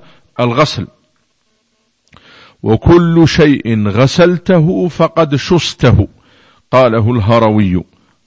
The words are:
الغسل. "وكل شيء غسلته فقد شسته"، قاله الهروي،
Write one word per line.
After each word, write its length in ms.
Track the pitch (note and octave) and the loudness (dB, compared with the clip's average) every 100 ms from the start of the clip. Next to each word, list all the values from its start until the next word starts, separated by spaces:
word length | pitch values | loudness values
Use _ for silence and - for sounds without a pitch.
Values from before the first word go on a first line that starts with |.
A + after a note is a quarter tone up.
| - _ _ - | -4 _ _ -6
الغسل. 460 | A#2+ A#2+ D3+ - F2+ _ _ _ _ _ _ _ _ _ _ _ _ _ _ - - _ | -4 -2 -2 -4 -12 _ _ _ _ _ _ _ _ _ _ _ _ _ _ -20 -20 _
"وكل 640 | G#2+ A2 - F3 E3+ E3 D#3+ | -4 0 2 2 4 2 2
شيء 600 | - D3+ C3+ A2+ A2 G#2 | 2 2 0 -2 -4 -2
غسلته 1000 | G2+ C3 - F3 F3+ - F3+ D#3 F#3+ F3+ | 0 0 2 0 0 0 0 0 -2 -4
فقد 480 | - D#3+ - D#3+ C#3+ | -2 -4 0 -2 -2
شسته"، 720 | - F3 - - B2+ G#2 G2+ _ _ _ _ _ - | -2 -2 -2 -2 0 0 -2 _ _ _ _ _ -4
قاله 420 | B2+ B2+ A2+ G#2+ | 0 2 0 -2
الهروي، 720 | A#2+ G2 A#2 A2 G#2+ G2+ F2+ - _ _ _ | -2 0 2 2 0 0 -2 -6 _ _ _